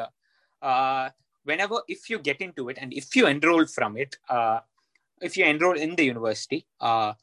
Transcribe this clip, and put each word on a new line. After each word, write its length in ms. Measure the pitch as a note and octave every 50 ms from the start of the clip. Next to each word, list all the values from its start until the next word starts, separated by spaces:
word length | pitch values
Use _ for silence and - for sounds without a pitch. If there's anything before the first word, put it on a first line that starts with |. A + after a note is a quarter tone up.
| A2+ - _ _ _ _ _ _ _ _ _ _
uh, 460 | C#3+ C3+ C3 B2+ C3 C3 C3+ C3 C3 C3+ - _ _ _ _ _ _
whenever, 380 | C#3 D#3 E3+ G3+ G3 A3+ A#3 - -
if 200 | E3 - - -
you 100 | A3+ G#3
get 220 | C#3 - C#3 -
into 280 | F#3+ F3+ - - B2+ A#2+
it 100 | C3+ -
and 120 | C3+ B2+
if 240 | - C#3 C3+ - -
you 100 | C4 A#3
enroll 400 | D#3 C#3 D3 D#3 E3 E3+ E3 D#3
from 300 | D#3 - - A#2+ G#2+ G#2
it, 200 | A#2+ C#3+ C#3 - - _ -
uh, 320 | C3 A#2+ A#2 A2 A2 A2+ - _ _ _ _ _ _ _ _ _ _ _
if 160 | F3+ E3+ -
you 80 | F#3 F3+
enroll 320 | D#3 D3 D3+ F3 F#3 F3+
in 200 | D3 D#3 D#3 F3+
the 80 | F3 D3+
university, 600 | C3 A#2+ A2+ A2+ A2 G#2+ - - - C3+ - - _ _ -
uh, 320 | A#2+ A#2 A2+ A2+ A2 G#2+ A2 -